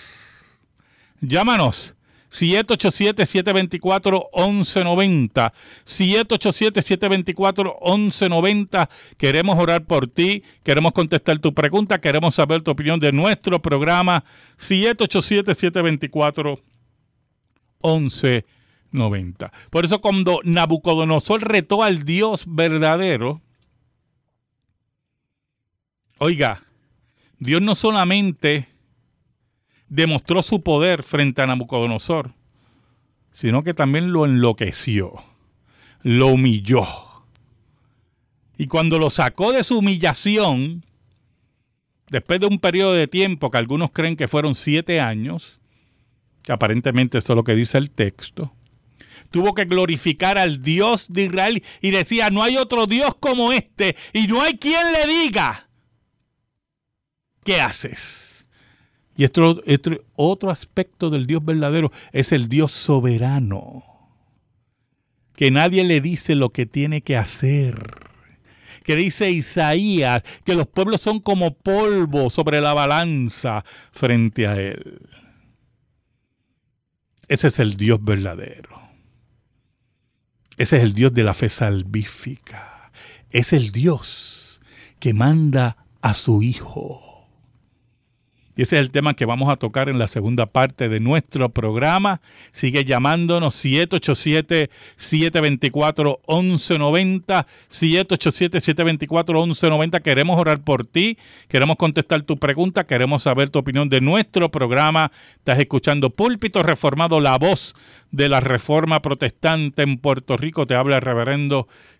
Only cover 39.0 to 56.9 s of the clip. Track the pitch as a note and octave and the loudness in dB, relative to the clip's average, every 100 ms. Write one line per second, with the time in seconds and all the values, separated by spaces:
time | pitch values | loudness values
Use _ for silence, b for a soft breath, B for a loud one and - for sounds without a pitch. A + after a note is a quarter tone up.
39 | D#3 - B2+ - G#3+ C4 - A#3 G3+ F3+ | 2 2 0 0 0 0 0 2 2 2
40 | E3+ B2+ G3+ G#3+ F#3+ B2+ C#3+ E3+ - _ | 0 0 0 0 2 0 -4 -8 -16 _
41 | _ _ _ _ _ _ _ _ _ _ | _ _ _ _ _ _ _ _ _ _
42 | _ C#3 - F3+ G3+ G3+ F#3 F3+ F#3+ F3+ | _ -8 -4 -2 0 0 0 2 2 2
43 | D3 F3+ F#3+ E3 C3 A#2+ A#2 C#3+ C3 - | 0 0 -2 -2 -2 -2 -2 -2 -4 -4
44 | D#3+ D#3+ C3 D3 D3 B2+ D3+ D3+ E3 E3 | -4 -4 -2 -2 -2 -2 -2 -2 0 -2
45 | A#2+ G#2+ B2+ E3+ - _ _ _ _ _ | -2 -4 -8 -10 -14 _ _ _ _ _
46 | _ _ _ _ - A#2 A2 A#2 C3 B2 | _ _ _ _ -8 -2 0 0 0 0
47 | B2+ A#2+ - A#2 A2+ A2+ A#2 C3+ C#3+ - | 0 0 2 0 2 0 2 0 -2 -2
48 | G2+ - - - D3+ - _ _ _ B | -4 -4 -14 -12 -12 -14 _ _ _ B
49 | B B B E3+ G3 G3 F3+ F#3 F3+ D#3 | B B B -2 0 0 0 0 0 0
50 | E3+ C#3+ F#3 G3+ F3+ C#3+ C#3 E3+ A3 A3+ | -2 0 0 2 0 0 -2 2 2 0
51 | - F3+ G3 F#3 G3+ A3+ B B F#3+ F#3+ | -2 -2 -2 0 -2 -2 B B -2 0
52 | - A3+ G#3+ G3 A#3 C4 B3+ A#3+ G#3 A#3+ | 0 0 0 0 0 0 0 -2 0 0
53 | C#4 - C#4 B3 A#3+ B3 - - F#3+ B | 0 -2 -2 0 0 0 -4 -4 -4 B
54 | B G#3+ G#3 A#3 D#4 A3+ C#4+ E4 E4+ D#4+ | B -2 0 0 0 -2 -2 0 0 0
55 | D4+ E4 D#4 G3+ C3+ G2+ - _ _ _ | 0 0 0 0 -2 -4 -14 _ _ _
56 | _ _ _ _ _ _ _ _ _ | _ _ _ _ _ _ _ _ _